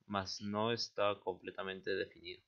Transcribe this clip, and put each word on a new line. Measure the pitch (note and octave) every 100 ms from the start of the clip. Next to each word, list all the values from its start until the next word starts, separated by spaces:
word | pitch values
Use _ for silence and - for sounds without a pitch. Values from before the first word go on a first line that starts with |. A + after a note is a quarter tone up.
| -
mas | G2+ F#2+ -
no | G#2 G#2+ A2
está | A2+ - - G2+ G2
completamente | - F2+ F#2+ F#2 F#2+ F#2+ F#2
definido. | F#2+ F#2+ - - -